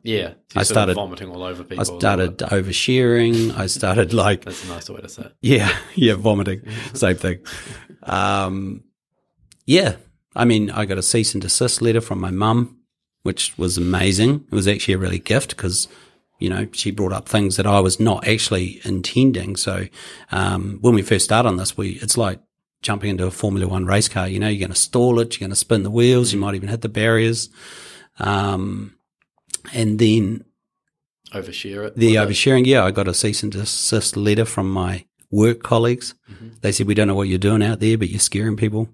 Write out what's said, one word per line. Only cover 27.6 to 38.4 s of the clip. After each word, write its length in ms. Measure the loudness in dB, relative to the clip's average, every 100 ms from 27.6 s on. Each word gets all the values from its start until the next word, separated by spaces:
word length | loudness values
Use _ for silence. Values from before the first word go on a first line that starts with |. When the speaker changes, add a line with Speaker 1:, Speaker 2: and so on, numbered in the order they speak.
| -20 -20 -20 -20 -20 -6
Speaker 2:
Um, 720 | -2 0 0 -2 -4 -6 -10 -16 _ _ _ _ _ -14 -8
and 260 | -2 0 4
then 460 | 4 4 2 -4 -12 _ _ _ _ _ _ _ _
Speaker 1:
Overshare 520 | -12 -12 -12 -10 -10 -8
it, 100 | 2
Speaker 2:
the 100 | 4
Speaker 1:
was 80 |
it? 40 | 4 2
Speaker 2:
oversharing, 380 | 2 4 4 6
yeah, 180 | 4
I 80 | 4
got 160 | 2 0
a 60 |
cease 280 | 0 -2 -2
and 80 | -4
desist 680 | -4 -6 -4 0 0 0 0
letter 280 | 2 2
from 260 | 0 -2 -2
my 340 | 0 -2 -6 -12 _ _
work 300 | 4 4 2
colleagues. 500 | 0 2 2 -2 -8 -16 _
Speaker 1:
Mm-hmm. 180 | -20 -20 -6
Speaker 2:
They 100 | -4
said, 160 | -2 0
"We 80 |
don't 140 | 2 2
know 80 | 0
what 100 | 0
you're 100 | 0
doing 260 | 2 2
out 160 | 2 0
there, 180 | 0 2
but 120 | 0
you're 100 | 0
scaring 360 | -2 0